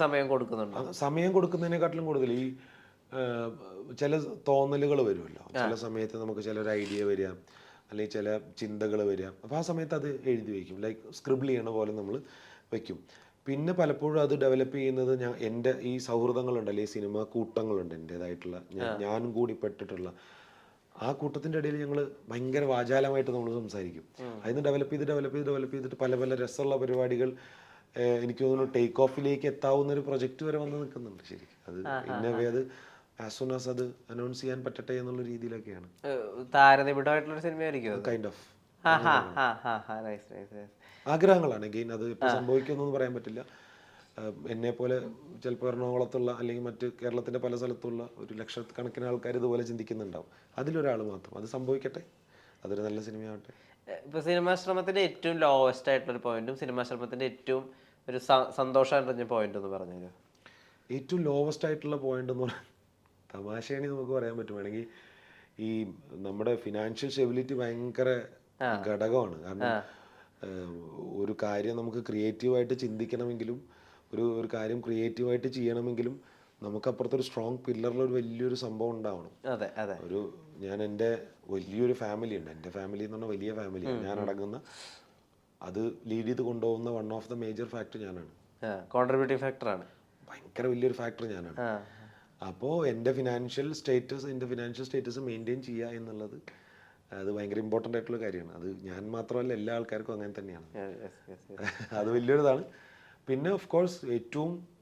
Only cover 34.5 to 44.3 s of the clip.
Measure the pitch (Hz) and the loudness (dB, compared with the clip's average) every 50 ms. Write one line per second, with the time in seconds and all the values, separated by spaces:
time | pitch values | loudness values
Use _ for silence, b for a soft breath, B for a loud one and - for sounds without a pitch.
34.5 | 127 131 127 131 131 - 127 - 127 127 123 123 127 123 123 120 120 117 117 117 | -6 -4 -6 -6 -8 -6 -6 -4 -4 -4 -2 -4 -4 -4 -4 -6 -6 -6 -6 -6
35.5 | 117 110 110 110 95 92 90 90 - - - 143 135 127 110 104 95 120 127 123 | -8 -8 -10 -12 -12 -14 -14 -16 -18 -10 -6 -4 -2 -2 -4 -4 -6 -8 -8 4
36.5 | 147 143 139 139 135 139 139 139 139 139 135 147 151 151 151 151 156 156 165 170 | 8 12 12 12 12 12 8 4 2 2 4 4 4 4 2 0 -4 -4 -2 -4
37.5 | 160 156 160 156 143 131 113 110 104 101 101 123 117 110 107 101 90 - - - | -2 -2 -2 -2 -2 -2 -2 -2 -2 0 0 -2 -2 -2 -2 -6 -8 -10 -18 -20
38.5 | - - _ _ _ _ - 165 165 156 - 165 147 127 95 95 87 143 131 120 | -20 -20 _ _ _ _ 6 6 6 6 6 6 6 6 4 2 0 2 2 2
39.5 | 113 - - 120 113 107 - - 110 110 117 110 104 101 - - - 98 98 98 | 2 0 -2 -2 -2 -2 -2 -6 -8 -6 -6 -6 -8 -8 -10 -14 -14 -14 -14 -14
40.5 | 107 104 104 104 - b b b b b b 135 151 160 180 190 190 180 165 139 | -14 -16 -16 -16 -20 b b b b b b 0 4 6 10 10 10 10 8 4
41.5 | 117 107 104 107 104 113 117 117 117 107 113 117 113 - 131 127 120 110 123 123 | 2 0 -4 -4 -4 -4 -4 -4 -4 -4 -4 -4 -2 2 4 4 4 4 4 4
42.5 | 131 135 131 151 147 139 143 143 135 135 131 123 123 117 107 110 110 120 131 b | 4 4 4 2 -2 0 0 0 2 2 0 0 -2 -4 -6 -8 -8 -10 -10 b
43.5 | b b b b b b b b b b b b _ 113 110 107 | b b b b b b b b b b b b _ -8 -8 -8